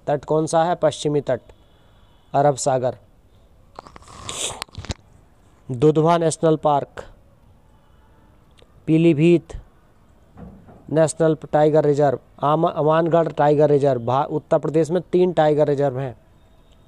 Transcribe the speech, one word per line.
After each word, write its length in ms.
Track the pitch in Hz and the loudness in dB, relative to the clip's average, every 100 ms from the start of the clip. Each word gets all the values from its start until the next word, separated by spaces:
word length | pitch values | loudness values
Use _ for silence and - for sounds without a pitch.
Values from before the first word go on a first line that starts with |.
| - | -6
तट 180 | 143 - | -6 -2
कौन 200 | 156 160 | -2 0
सा 180 | 165 | 0
है? 120 | 165 170 | 0 0
पश्चिमी 460 | 156 - 151 147 | -2 -2 -4 -2
तट, 200 | 135 123 - - _ _ _ _ _ _ _ | -2 -6 -8 -20 _ _ _ _ _ _ _
अरब 220 | 139 143 131 | 0 0 0
सागर। 420 | - 131 127 113 _ _ _ _ _ _ _ - - - - - - - - - - - - - _ _ _ _ _ _ - | -2 -2 -4 -8 _ _ _ _ _ _ _ -20 -20 -20 -20 -18 -14 -10 -10 -12 -16 -16 -14 -14 _ _ _ _ _ _ -14
दुधवा 460 | 127 151 156 156 170 | 0 2 2 2 0
नेशनल 380 | 165 - 165 156 | 0 0 0 0
पार्क, 500 | 156 143 - - - - _ _ _ _ _ _ _ _ _ _ _ _ _ _ - _ - | 0 -2 -4 -12 -20 -20 _ _ _ _ _ _ _ _ _ _ _ _ _ _ -20 _ -2
पीलीभीत 680 | 160 165 147 165 170 - - - _ _ _ _ _ _ - - - - - - | 2 2 4 4 2 0 -18 -20 _ _ _ _ _ _ -20 -20 -20 -20 -20 -4
नेशनल 460 | 147 156 - 160 156 151 | 0 0 2 0 -2 -2
टाइगर 340 | 151 156 151 151 | 2 2 4 2
रिजर्व, 340 | 143 147 123 _ - | 2 0 0 _ -6
आम-, 300 | 139 156 170 | -2 0 0
अमानगढ़ 560 | - 151 160 165 165 160 | 0 0 0 2 0 0
टाइगर 420 | - 147 147 151 | 0 0 2 2
रिजर्व। 320 | 147 139 127 | 2 2 -2
भा-, 280 | 117 131 151 | -2 -2 -2
उत्तर 300 | 151 - 160 | -6 -2 -2
प्रदेश 320 | 151 147 151 | 0 -2 0
में 100 | 180 | -2
तीन 320 | 156 180 180 | -2 0 0
टाइगर 340 | 170 151 151 147 | 2 2 2 0
रिजर्व 320 | 139 143 127 | 0 -2 -4
हैं, 180 | 135 113 _ _ _ _ _ _ | -10 -12 _ _ _ _ _ _